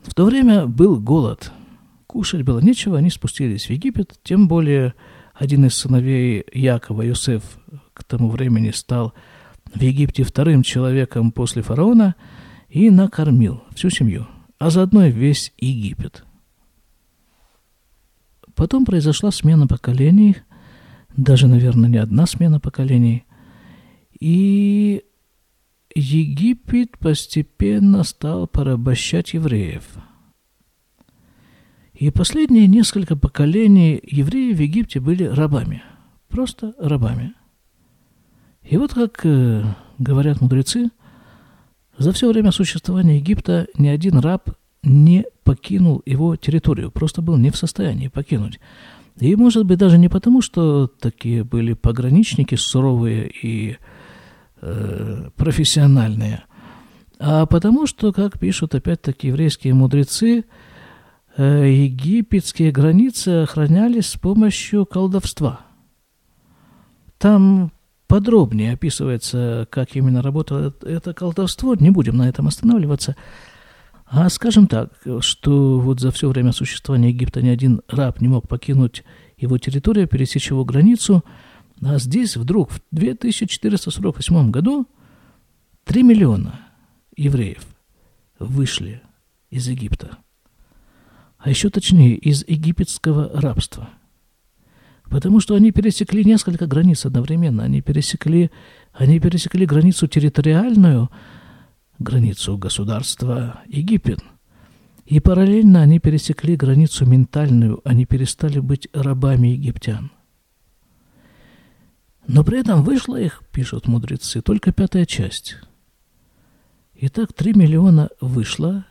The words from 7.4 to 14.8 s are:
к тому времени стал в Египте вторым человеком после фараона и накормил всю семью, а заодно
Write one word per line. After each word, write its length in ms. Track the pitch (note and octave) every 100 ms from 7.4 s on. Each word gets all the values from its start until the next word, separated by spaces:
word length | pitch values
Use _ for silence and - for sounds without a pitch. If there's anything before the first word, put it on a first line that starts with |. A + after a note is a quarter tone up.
| - - - C#3+ _
к 80 | -
тому 280 | - A#2+ A#2
времени 420 | A#2 C3 A2+ A2
стал 420 | - - B2 A2+ - _ - _ _ -
в 80 | G#2+
Египте 440 | C3 C#3 C#3+ -
вторым 400 | B2+ - D#3 C#3+
человеком 680 | B2+ B2+ B2+ C3+ B2+ A#2+ A2+
после 320 | A#2+ A#2+ A#2+
фараона 540 | - B2 G3+ A#3+ G3+ - - - - - _
и 220 | D3 A3
накормил 720 | F#3 G3 - D#3 B2+ G#2 B2 _ -
всю 140 | F#3
семью, 360 | - A#2+ F#2+ A#2 - _ _
а 120 | D#3+
заодно 360 | E3+